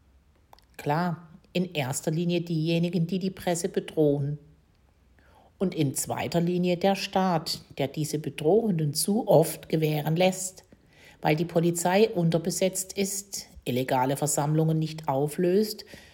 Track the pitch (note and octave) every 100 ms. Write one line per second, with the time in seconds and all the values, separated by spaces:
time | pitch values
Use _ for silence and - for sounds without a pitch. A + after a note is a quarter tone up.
0 | _ _ _ _ _ - _ - D3 D3+
1 | F3+ D#3+ - - _ F3+ F3+ D3+ B2+ C#3+
2 | - D#3+ F3 F3 E3+ D#3 D#3+ E3+ E3+ F#3
3 | E3 F#3+ F#3+ F#3 - F3 F#3 - F#3 -
4 | D3+ C#3+ C#3+ D3 - - _ _ _ _
5 | _ _ _ - - - F#3 E3+ C#3 -
6 | - - - E3+ E3+ F3+ F3+ F3 G3 G3
7 | - G3 F#3+ E3 D#3+ - - - C3+ -
8 | D3 D3 C3+ - D3+ G#3 A3 E3 D3+ C#3
9 | - G#3 - D3+ E3 - - E3 D3+ D3+
10 | D3 E3 F#3 F#3 - - - - _ _
11 | - - D#3 D#3 E3+ E3+ E3+ E3+ F3+ F#3+
12 | A3 F3+ E3 E3 F#3 - F#3+ F#3+ - -
13 | G3 - - - - - - B2 B2+ C3+
14 | C3 C#3 D3 - D3+ D#3 D#3+ D#3+ D#3 D#3+
15 | - C3+ D3 - F3+ F#3+ G#3+ - - -
16 | -